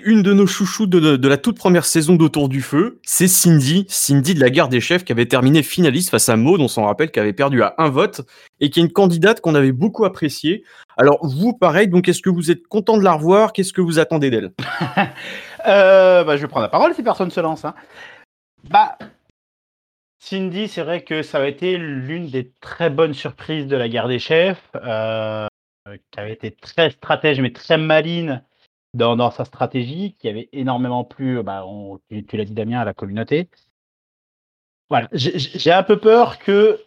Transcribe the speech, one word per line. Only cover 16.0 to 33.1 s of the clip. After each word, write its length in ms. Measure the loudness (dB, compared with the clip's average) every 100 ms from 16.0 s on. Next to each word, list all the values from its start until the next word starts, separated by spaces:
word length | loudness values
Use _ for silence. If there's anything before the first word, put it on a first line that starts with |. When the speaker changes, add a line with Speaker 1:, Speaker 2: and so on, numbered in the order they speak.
| 6 4
Speaker 2:
bah, 140 | 4 -2
je 40 |
vais 60 | -2
prendre 160 | -4
la 60 | -2
parole 260 | 0 0 0
si 80 |
personne 260 | -4 -2 -4
se 100 | -4
lance, 260 | -4 -6 -10
hein. 100 | -14 _ -20 -20 -20 _ _ _ _ 0
Bah, 260 | 2 2 -4 -20 _ _ _ _ _ _ _ _ _ _ _
Cindy, 500 | -10 -6 -6 -6 -8
c'est 140 | -8
vrai 220 | -6 -8
que 180 | -6 -8
ça 160 | -6 -4
a 80 | -4
été 320 | -4 -6 -4
l'une 540 | -6 -10 -8 -10 -8
des 200 | -10 -10 _
très 280 | -20 -4 -4
bonnes 240 | 0 -2
surprises 540 | -2 -12 -14 -10 -8 -4
de 80 | -4
la 120 | -2
Guerre 200 | -4 -4
des 100 | -4
Chefs, 540 | 0 0 0 -2 _ -14
euh, 680 | -8 -6 -4 -6 -6 -8 -10 -14 _ _ -20
qui 340 | -20 _ -16
avait 140 | -14
été 160 | -12 -14
très 400 | -14 -10 -2 -2
stratège, 500 | -2 -6 -2 0 -2
mais 120 | -4
très 240 | -8 -2 -2
maligne 640 | 2 0 0 -6 -6 -8 -12 _ _ _ _ -2
dans, 200 | 0 0
dans 140 | -2
sa 160 | -4 -12
stratégie, 680 | -8 -6 -6 -8 -10 -12 -10
qui 120 | -10
avait 200 | -10 -12
énormément 520 | -10 -6 -4 -4 -6
plu, 400 | -8 -8 -6 -6
bah, 200 | -8 -12 -14
on, 320 | -16 -16 -18 _
tu, 160 | -16 -10
tu 120 | -10
l'as 80 | -8
dit, 100 | -8
Damien, 240 | -6 -4
à 60 | -6
la 100 | -8
communauté. 520 | -10